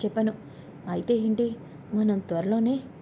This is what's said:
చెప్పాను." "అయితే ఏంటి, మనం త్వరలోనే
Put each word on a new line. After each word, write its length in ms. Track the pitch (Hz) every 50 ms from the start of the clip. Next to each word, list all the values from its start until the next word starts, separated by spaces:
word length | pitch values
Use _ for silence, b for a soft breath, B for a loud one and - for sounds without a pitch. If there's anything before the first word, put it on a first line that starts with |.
| -
చెప్పాను." 300 | 202 - 220 220 220 - B B B B B B B B B - 185
"అయితే 260 | 180 175 - - 240
ఏంటి, 300 | 220 220 220 220 220 240 233 226 B B B B B - - 208
మనం 240 | 214 214 214 202 190
త్వరలోనే 560 | 190 - 175 165 180 196 220 226 226 240 269 262 - - - -